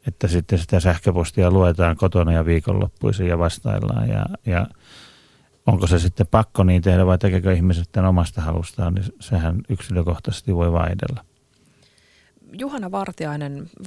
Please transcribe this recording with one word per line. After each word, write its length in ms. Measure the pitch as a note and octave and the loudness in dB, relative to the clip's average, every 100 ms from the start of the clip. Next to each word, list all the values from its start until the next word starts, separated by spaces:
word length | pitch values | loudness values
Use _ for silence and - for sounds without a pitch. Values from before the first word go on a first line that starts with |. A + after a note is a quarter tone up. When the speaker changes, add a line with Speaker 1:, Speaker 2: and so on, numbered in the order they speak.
| - | -8
Speaker 1:
että 200 | - F2+ | -4 -2
sitten 320 | F2 - F2+ | 0 0 -2
sitä 200 | E2 F#2 | 0 2
sähköpostia 720 | F2 E2 - F2+ E2 - F2+ | 2 2 0 0 -2 2 2
luetaan 440 | F#2+ F2+ E2 F2 E2 | 4 4 4 0 2
kotona 360 | F#2 F2+ E2 | 0 2 2
ja 140 | E2 E2 | 2 2
viikonloppuisin 800 | E2+ - G2 F#2+ - A2 G2 F2+ | 0 0 -2 -2 -2 -4 -2 -2
ja 100 | E2+ | 0
vastaillaan. 720 | E2+ - A2+ G2 G#2 A2+ A2 | 0 -2 -4 -4 -2 -2 -2
Ja, 160 | G#2 - F#3+ - | -2 -4 -6 -4
ja 220 | F2 A2+ - - - - _ _ _ _ _ - | -2 -2 -8 -20 -20 -20 _ _ _ _ _ 0
onko 200 | F#2 E2+ | 2 4
se 120 | F2+ | 2
sitten 280 | F2 - - | 2 0 2
pakko 360 | A2+ A2 - | 2 2 2
niin 180 | F#2 F2+ | 4 4
tehdä 240 | F2 F2+ F#2 | 4 4 4
vai 120 | F2+ | 2
tekeekö 360 | G2+ F#2 F#2 | 2 0 0
ihmiset 360 | F2+ F2+ F2 E2+ | 2 2 0 -2
tämän 180 | - F#2 | 0 2
omasta 320 | F2+ E2+ - | 2 0 -4
halustaan, 520 | D#2 E2+ E2 - F2+ | -4 -4 -6 -6 -4
niin 120 | F#2 F#2+ - | -2 -6 -10
sehän 420 | - F2+ E2 F2 - | -4 -2 0 -4 -6
yksilökohtaisesti 840 | G2 - F2+ F2 E2+ - - - F2 | -8 -4 -2 -2 -4 -6 -8 -4 0
voi 160 | E2+ | 0
vaihdella. 540 | E2+ E2 F#2 - B2+ - _ _ _ _ _ _ _ _ _ _ _ _ | 0 -2 -4 -6 -8 -12 _ _ _ _ _ _ _ _ _ _ _ _
Speaker 2:
Juhana 380 | F#3 C4+ C#4+ F#3+ | -12 -10 -8 -8
Vartiainen 760 | G3 F#3+ - D#3+ D3 C#3+ C#3 E3 - | -6 -8 -8 -8 -6 -8 -10 -16 -16